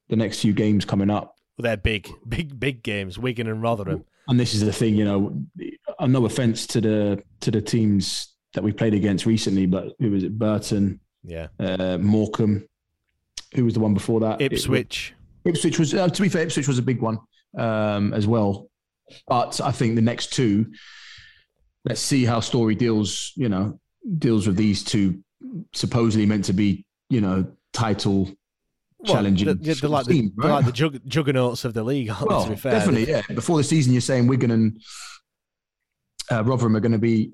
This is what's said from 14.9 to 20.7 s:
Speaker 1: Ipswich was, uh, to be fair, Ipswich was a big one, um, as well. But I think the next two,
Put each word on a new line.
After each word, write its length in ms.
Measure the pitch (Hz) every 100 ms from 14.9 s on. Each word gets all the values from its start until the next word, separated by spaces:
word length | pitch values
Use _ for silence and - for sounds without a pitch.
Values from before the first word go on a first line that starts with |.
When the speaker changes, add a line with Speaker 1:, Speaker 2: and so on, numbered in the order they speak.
| - - - - _
Speaker 1:
Ipswich 340 | 180 165 170 143
was, 160 | 151
uh, 140 | 190 180
to 140 | -
be 60 | 196
fair, 140 | 175
Ipswich 240 | 165 151 139
was 120 | 123
a 40 |
big 180 | 123 123
one, 180 | 113 110 - _ _ -
um, 560 | 117 110 107 104 101
as 140 | 110 104
well. 420 | 117 101 98 - _ _ _ _ - -
But 340 | 123 - -
I 100 | -
think 240 | - 120 113
the 60 |
next 300 | 113 120 -
two, 400 | - 120 101 113